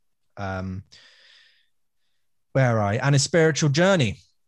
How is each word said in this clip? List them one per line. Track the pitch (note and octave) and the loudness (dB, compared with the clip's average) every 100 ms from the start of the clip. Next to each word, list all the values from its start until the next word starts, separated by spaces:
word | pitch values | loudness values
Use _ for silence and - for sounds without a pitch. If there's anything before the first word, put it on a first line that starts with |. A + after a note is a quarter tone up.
| _ _ _ - | _ _ _ -14
Um, | G2 F#2+ F#2 F#2 - - - _ _ _ _ _ _ _ _ _ _ _ _ _ _ | -10 -8 -10 -12 -14 -20 -20 _ _ _ _ _ _ _ _ _ _ _ _ _ _
where | C#3 C3 A2+ | 0 0 2
are | |
I? | G2+ G#2 | 0 -2
And | C3 | 0
his | C#3+ | 0
spiritual | - F3 D#3+ C#3+ D#3 | 2 2 2 2 0
journey | C#3 F#3 F#3+ A2+ - _ _ | 2 2 2 0 -4 _ _